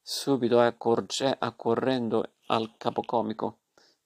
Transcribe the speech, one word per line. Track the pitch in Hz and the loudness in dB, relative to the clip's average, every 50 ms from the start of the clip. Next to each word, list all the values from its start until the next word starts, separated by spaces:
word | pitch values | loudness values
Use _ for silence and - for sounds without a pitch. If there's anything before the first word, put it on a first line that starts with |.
subito | _ - - - - 143 139 123 120 110 120 120 | _ -10 -10 -4 0 0 2 2 2 4 6 6
accorge-, | 120 120 113 - - 117 117 117 101 92 - - 131 135 - - | 6 4 2 0 0 0 2 2 0 -2 -4 -2 -2 -2 0 -2
accorrendo | - 120 - - - 120 117 113 113 131 131 127 120 110 113 110 98 - _ _ _ | -4 -6 -6 -4 -2 0 0 2 2 0 0 0 0 0 -2 -2 -2 -4 _ _ _
al | - 127 113 113 110 - | -2 -2 -2 -2 -4 -8
capocomico. | - - 120 - - 113 - - 113 107 107 107 - 107 110 - _ _ _ _ _ _ _ _ _ _ | -6 -6 -4 -4 -4 -4 -2 -2 -2 -2 -2 -4 -6 -6 -6 -6 _ _ _ _ _ _ _ _ _ _